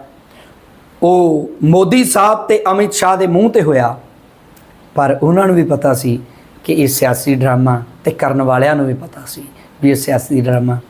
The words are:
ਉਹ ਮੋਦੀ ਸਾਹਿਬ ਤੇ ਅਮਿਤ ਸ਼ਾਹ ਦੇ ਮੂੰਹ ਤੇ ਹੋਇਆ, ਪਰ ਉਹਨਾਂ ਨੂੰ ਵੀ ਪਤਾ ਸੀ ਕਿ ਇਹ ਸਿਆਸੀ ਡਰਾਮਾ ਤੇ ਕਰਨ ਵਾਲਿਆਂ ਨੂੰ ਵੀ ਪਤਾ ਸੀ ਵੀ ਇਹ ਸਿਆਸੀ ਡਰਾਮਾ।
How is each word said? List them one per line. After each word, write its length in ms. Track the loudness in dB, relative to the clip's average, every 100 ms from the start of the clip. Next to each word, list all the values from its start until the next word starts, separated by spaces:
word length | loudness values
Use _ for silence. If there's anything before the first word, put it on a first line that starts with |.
| -12 -20 -20 -20 -20 -20 -20 -20 -20 -4
ਉਹ 480 | 0 2 2 0 -4 -2
ਮੋਦੀ 380 | 2 2 4 2
ਸਾਹਿਬ 420 | 2 2 2 0 0
ਤੇ 160 | 0 0
ਅਮਿਤ 220 | 0 0
ਸ਼ਾਹ 240 | 0 0 0
ਦੇ 100 | 2
ਮੂੰਹ 240 | 2 2
ਤੇ 120 | 2
ਹੋਇਆ, 340 | 2 2 0 -4 -16 -20 -20 _ -20 -20 -20 -20 -10
ਪਰ 240 | -2 0 0
ਉਹਨਾਂ 240 | 2 2 2
ਨੂੰ 80 | 2
ਵੀ 60 |
ਪਤਾ 280 | 0 0 0
ਸੀ 240 | -2 -2 -4 -8 -20 -20 -16
ਕਿ 80 | -4
ਇਹ 140 | 0 0
ਸਿਆਸੀ 460 | 0 -2 -2 -2
ਡਰਾਮਾ 480 | 0 0 2 0 0 -6 -6
ਤੇ 60 | -6
ਕਰਨ 320 | -2 -2 -2
ਵਾਲਿਆਂ 320 | 0 2 2 0
ਨੂੰ 100 | -2
ਵੀ 80 |
ਪਤਾ 260 | -6 -10 -20 -18
ਸੀ 180 | -18 -18 -20 -20 -2
ਵੀ 80 | 0
ਇਹ 40 |
ਸਿਆਸੀ 460 | 0 0 -4 -2 -2
ਡਰਾਮਾ। 380 | 0 0 -2 -4 -8